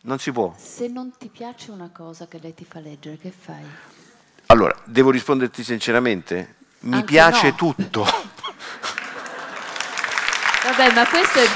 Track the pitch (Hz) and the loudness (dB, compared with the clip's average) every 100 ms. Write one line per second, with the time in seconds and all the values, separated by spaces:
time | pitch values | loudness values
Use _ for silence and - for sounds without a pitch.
0 | 117 135 - - 185 - - - 240 247 | -8 -8 -6 -4 -4 -6 -16 -10 -10 -10
1 | 254 - 240 - 233 247 - 196 175 175 | -14 -16 -20 -16 -16 -16 -18 -18 -18 -18
2 | 165 165 170 165 165 160 175 165 151 143 | -20 -18 -18 -18 -18 -18 -20 -18 -18 -18
3 | 151 156 185 185 - 151 151 147 - _ | -16 -16 -16 -18 -18 -18 -18 -20 -20 _
4 | _ _ _ _ - 117 87 - - 117 | _ _ _ _ 4 6 4 0 -2 4
5 | 135 127 131 135 123 - 117 113 - 117 | 4 4 0 0 -2 -6 -8 -6 0 2
6 | 123 95 - 87 90 _ _ _ 120 127 | 2 -2 -4 -6 -8 _ _ _ -4 -2
7 | 107 156 165 233 156 - 170 139 190 110 | 4 8 8 6 2 2 -2 -2 -4 -2
8 | 101 427 - - 1077 - - - - - | -2 -2 -6 -14 -16 -14 -16 -12 -10 -10
9 | - - - - - - - - - - | -12 -14 -14 -14 -14 -12 -10 -8 -8 -6
10 | - - - - - - 247 262 254 233 | -4 -4 -2 -2 0 0 0 4 4 6
11 | 240 330 381 285 226 | 4 2 2 4 4